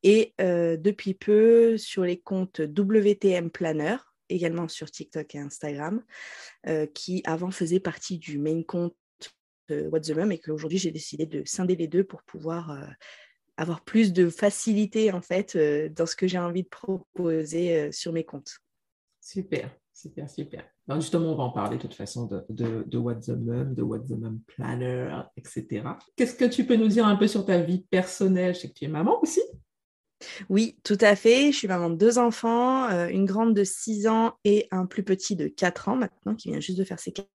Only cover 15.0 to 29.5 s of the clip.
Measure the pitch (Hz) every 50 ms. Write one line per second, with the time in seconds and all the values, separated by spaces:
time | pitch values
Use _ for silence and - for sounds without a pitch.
15 | 220 214 180 175 170 _ 175 185 202 - - 185 156 147 147 147 156 156 156 -
16 | 165 165 - - 196 190 180 185 175 175 170 185 180 _ - - - - 190 185
17 | - _ _ - 180 165 160 160 156 151 160 165 180 175 170 160 147 147 - -
18 | - 170 165 165 160 - - 139 - - - - _ _ _ _ _ _ _ _
19 | _ _ _ _ _ - - 190 185 - 160 127 - 131 - _ _ _ _ -
20 | - 156 - - 147 143 - - 156 - - - - _ _ _ _ - 139 160
21 | 160 - - 170 165 160 156 - 131 120 - 110 101 104 - 127 - - - -
22 | - 101 - 120 120 101 101 95 - - 113 - 120 113 113 110 - - - 120
23 | 120 120 117 113 - 123 123 120 117 117 117 123 135 135 127 - 156 - - -
24 | 127 135 127 113 113 113 110 113 - _ - - 117 123 127 123 127 127 123 127
25 | 127 - - - - - _ - - - - 131 - - - 104 - 135 - -
26 | - _ _ - 247 247 - - 254 240 247 - 233 - 247 220 220 220 202 233
27 | 226 214 202 196 226 214 - 214 190 202 190 175 170 160 180 185 - _ - 185
28 | 185 - - - 196 190 185 180 185 180 175 180 - 139 _ - 147 143 156 151
29 | 170 247 453 480 330 302 - 381 466 -